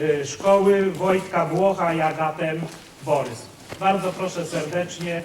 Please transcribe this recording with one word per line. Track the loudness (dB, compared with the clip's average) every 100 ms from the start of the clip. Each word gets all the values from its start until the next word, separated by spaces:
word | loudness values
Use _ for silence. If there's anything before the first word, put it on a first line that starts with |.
y, | 0 0 -2
szkoły, | -2 4 6 6 4 2
Wojtka | 0 2 2 0 -2 0
Włocha | 2 2 2 0
i | 0
Agatę | 0 0 -4 -2 -4 -4 -8 -12 -20 -12
Borys. | -2 0 0 -8 -16 -20 -18 -2
Bardzo | 0 2 0
proszę | -4 -6 -4 -6
serdecznie. | -4 -4 -4 -4 -6 -6 -6